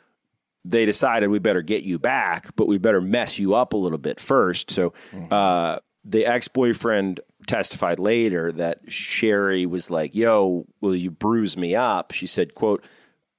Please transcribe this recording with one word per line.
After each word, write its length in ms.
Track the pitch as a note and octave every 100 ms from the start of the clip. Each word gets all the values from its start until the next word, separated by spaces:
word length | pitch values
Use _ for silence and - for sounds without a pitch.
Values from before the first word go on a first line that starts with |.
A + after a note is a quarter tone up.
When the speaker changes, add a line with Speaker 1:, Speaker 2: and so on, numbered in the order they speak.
| _ _ _ _ _ _
Speaker 1:
they 220 | F2+ A#2 G#2+
decided, 420 | G2+ C3 A#2 G2+
"We 120 | G#2
better 220 | G#2 F2+
get 220 | D#2+ G#2+
you 160 | F#2+ E2+
back, 560 | A#2+ C3 G2 E2+ - -
but 120 | G#2+
we 100 | G2
better 240 | A2 G2
mess 360 | F#2 A#2+ G2+ -
you 160 | G2 A2
up 180 | B2+
a 40 | G#2+
little 200 | F2+ D#2
bit 200 | C#2+ -
first." 520 | - C#3 F#2 - -
So, 220 | - F2 - -
Speaker 2:
Mm-hmm. 200 | F#2+ E2
Speaker 1:
uh, 440 | G2+ F#2+ F2 E2 E2 - _ G#2
the 180 | A2 A#2
ex-boyfriend 920 | A#2+ - C3 B2 A2 A#2 G#2 G2 F2 - _ -
testified 520 | A2+ G2 - F2+ F2
later 520 | G2+ A#2 A2+ F2 E2
that 260 | D#2+ E2+ - -
Sherry 760 | - - - A2 G2+ G2 F#2+ F2+
was 260 | F2 -
like, 240 | E2 D2+ G#2
"Yo, 500 | A2+ G#2+ F#2+ F2+ - _
will 140 | G2+ F#2
you 160 | F2+
bruise 460 | D#2+ G#2+ A#2 G2+ F#2
me 180 | F2 G#2
up?" 360 | B2 F#2+ -
She 140 | - -
said, 280 | - E2+ -
quote, 280 | A2 G2+ - _ _ _ _